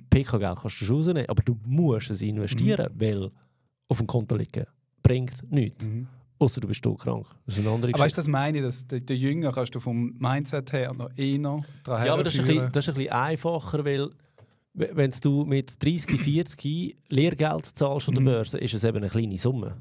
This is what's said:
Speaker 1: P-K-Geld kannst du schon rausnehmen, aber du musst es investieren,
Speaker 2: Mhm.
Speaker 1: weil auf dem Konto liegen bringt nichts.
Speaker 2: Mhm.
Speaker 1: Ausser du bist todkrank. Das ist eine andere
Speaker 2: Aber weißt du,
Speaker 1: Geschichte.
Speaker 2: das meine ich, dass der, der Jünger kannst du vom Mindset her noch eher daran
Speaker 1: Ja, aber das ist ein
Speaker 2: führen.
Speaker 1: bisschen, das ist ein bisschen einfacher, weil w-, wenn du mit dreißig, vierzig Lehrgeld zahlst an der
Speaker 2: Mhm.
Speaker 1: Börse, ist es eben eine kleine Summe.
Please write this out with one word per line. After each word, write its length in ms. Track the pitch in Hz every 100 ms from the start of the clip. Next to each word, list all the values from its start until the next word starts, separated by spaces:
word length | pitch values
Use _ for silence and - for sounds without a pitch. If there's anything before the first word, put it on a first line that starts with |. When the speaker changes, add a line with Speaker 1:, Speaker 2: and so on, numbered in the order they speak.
| -
Speaker 1:
P-K-Geld 480 | 135 139 113 98 90
kannst 200 | 110 -
du 40 |
schon 120 | 101 135
rausnehmen, 320 | 160 165 120
aber 140 | 95
du 140 | - 113
musst 460 | 107 139 170 113 -
es 100 | 101
investieren, 720 | 104 107 98 113 117 214 -
Speaker 2:
Mhm. 60 | -
Speaker 1:
weil 300 | 110 101 95 - _ _ _ _ -
auf 100 | 117
dem 80 | 113
Konto 300 | 120 110 110
liegen 300 | - - - _ _ _
bringt 480 | - 127 123 - -
nichts. 340 | 147 110 - 110
Speaker 2:
Mhm. 200 | 113 127 - _ -
Speaker 1:
Ausser 220 | 135 -
du 80 | 104
bist 140 | -
todkrank. 440 | 120 107 123 117 107 - -
Das 100 | 98
ist 80 |
eine 100 | 107
andere 180 | 113 120
Speaker 2:
Aber 100 | 123
weißt 140 | 143 147
du, 40 |
Speaker 1:
Geschichte. 0 |
Speaker 2:
das 60 | 151
meine 300 | 139 139 151
ich, 60 |
dass 220 | 131 123 -
der, 140 | 127
der 160 | 127 131
Jünger 360 | 135 156 156
kannst 220 | 131 123
du 60 | 127
vom 360 | 123 117 120 120
Mindset 540 | 127 139 143 147 127
her 200 | 139 131
noch 180 | 127 123 127
eher 220 | 139 139 147 147 147 -
daran 220 | - 117 127
Speaker 1:
Ja, 60 |
aber 100 | 151
das 100 | 143
ist 60 | 135
ein 60 | 131
Speaker 2:
führen. 100 | 151
Speaker 1:
bisschen, 160 | 127
das 160 | 143 143
ist 60 |
ein 0 | 139
bisschen 160 | 131
einfacher, 720 | 120 139 160 165 170 - 156
weil 240 | 143 139 147 - _ _ - _ _
w-, 140 | - -
wenn 180 | - 139 127
du 220 | 143 139
mit 380 | 147 139 139 -
dreißig, 360 | 147 170 - 143
vierzig 760 | 143 151 170 - 143 160 185 - -
Lehrgeld 580 | 139 165 147 151 156 -
zahlst 420 | - 143 143 -
an 60 |
der 80 | 127
Speaker 2:
Mhm. 40 | 135
Speaker 1:
Börse, 320 | 120 110 -
ist 160 | 117
es 100 | 113
eben 120 | 113 107
eine 100 | 101
kleine 300 | 113 113 95
Summe. 380 | 120 131 101 -